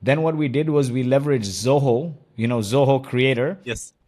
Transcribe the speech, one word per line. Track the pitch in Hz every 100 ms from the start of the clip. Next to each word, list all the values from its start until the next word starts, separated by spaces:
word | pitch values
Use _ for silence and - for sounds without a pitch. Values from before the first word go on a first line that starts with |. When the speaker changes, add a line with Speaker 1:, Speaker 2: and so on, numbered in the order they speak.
Speaker 1:
Then | 117 151
what | 160 156
we | 147
did | 135 156
was | 147 127
we | 127
leveraged | 127 135 143 131 101
Zoho, | 95 120 143 139 120 170 147 _
you | - 117
know, | 120
Zoho | 101 135 135 135
Creator | 131 127 131 120 139 190
Speaker 2:
Yes. | 123 113 - _